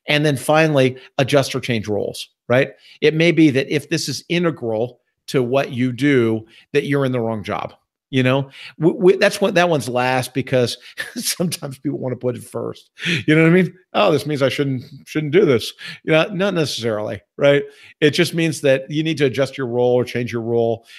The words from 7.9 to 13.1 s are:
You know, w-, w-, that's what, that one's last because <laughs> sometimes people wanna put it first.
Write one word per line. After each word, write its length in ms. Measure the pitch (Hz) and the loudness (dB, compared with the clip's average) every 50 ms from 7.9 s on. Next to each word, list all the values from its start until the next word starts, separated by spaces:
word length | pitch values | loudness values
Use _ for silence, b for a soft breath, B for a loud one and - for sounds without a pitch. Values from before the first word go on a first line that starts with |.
| _ _ _ _ | _ _ _ _
You 120 | - 131 127 | -2 0 2
know, 280 | 127 127 139 135 135 B B B B B _ | 2 2 0 -2 -4 B B B B B _
w-, 160 | 156 175 - - | 0 0 2 4
w-, 200 | 196 180 202 190 | 4 4 4 6
that's 220 | 208 202 196 - | 2 0 2 0
what, 140 | 202 190 202 | -2 0 2
that 140 | 165 175 175 | 2 2 2
one's 200 | 165 147 110 123 | 2 0 -2 -2
last 460 | 120 123 123 127 127 131 127 - _ | -2 0 0 0 0 0 -2 -2 _
because 440 | 139 127 - - 127 123 113 - - B B B B | -6 -4 0 0 0 0 0 -2 -8 B B B B
<laughs> 180 | B B B | B B B
sometimes 640 | - - - - - 175 170 139 - - 143 131 - | -8 -6 -6 -4 -4 -4 -6 -6 -8 -10 -12 -14 -8
people 200 | _ 151 139 - | _ -6 -6 -4
wanna 160 | 127 131 127 | -6 -6 -8
put 200 | 123 120 123 120 | -4 -4 -4 -4
it 80 | 110 104 | -4 -10
first. 460 | - - 117 113 113 110 - _ _ _ B B 170 | -12 -10 -8 -8 -8 -10 -12 _ _ _ B B -4